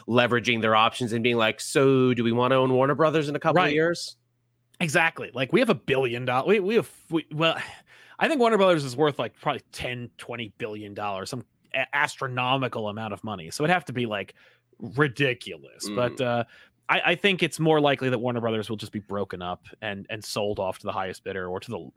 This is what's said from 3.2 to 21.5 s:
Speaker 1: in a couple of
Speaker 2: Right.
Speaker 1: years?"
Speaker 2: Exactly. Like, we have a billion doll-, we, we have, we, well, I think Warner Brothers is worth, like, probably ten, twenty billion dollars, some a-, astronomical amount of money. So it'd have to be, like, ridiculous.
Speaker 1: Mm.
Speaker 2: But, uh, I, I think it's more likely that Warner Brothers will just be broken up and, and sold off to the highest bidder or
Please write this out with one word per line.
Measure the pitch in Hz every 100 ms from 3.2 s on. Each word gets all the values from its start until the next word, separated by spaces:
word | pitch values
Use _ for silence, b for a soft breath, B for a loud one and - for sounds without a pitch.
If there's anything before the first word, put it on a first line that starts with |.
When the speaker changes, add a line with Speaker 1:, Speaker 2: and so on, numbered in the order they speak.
| 147
Speaker 1:
in | 147
a |
couple | 160 151
of | 180
Speaker 2:
Right. |
Speaker 1:
years?" | 147 165 170 - - _ _ _ _ _ -
Speaker 2:
Exactly. | 175 156 165 - 107
Like, | 120 131
we | 180
have | 247
a |
billion | 160 - 131 131 117
doll-, | 123 127 151
we, | 214
we | 185
have, | 226 160 - -
we, | 160 -
well, | 151 165 - B B B B B B
I | 220
think | 302
Warner | 233 214
Brothers | 190 170
is | 139 120
worth, | 151 143
like, | 117 -
probably | 156 143 -
ten, | - 131 123 120 -
twenty | - 120 113 -
billion | 113 107 104
dollars, | 101 104 98 98
some | 127 - _ _
a-, | 135 131 143
astronomical | 147 - 135 127 123 135 127 120 107
amount | 104 110
of | 101
money. | 113 98 82
So | -
it'd | 151
have | 180
to | -
be, | 123 117
like, | 104 98 - b b b -
ridiculous. | 113 117 151 110 139 120 - 82 67 - 98
Speaker 1:
Mm. | 104
Speaker 2:
But, | 123 -
uh, | 123 120 117 b b _ -
I, | 170 -
I |
think | 175 202 180
it's | 165 -
more | 160 156
likely | 147 139 131
that | 120
Warner | 123 120
Brothers | 117 110 104
will | 107
just | -
be | 107
broken | 98 101 95 90
up | 90 90 - -
and, | 110 98 -
and | 110
sold | - - 104 101
off | 95 92
to | 101
the |
highest | 98 95 90
bidder | - 98
or | 90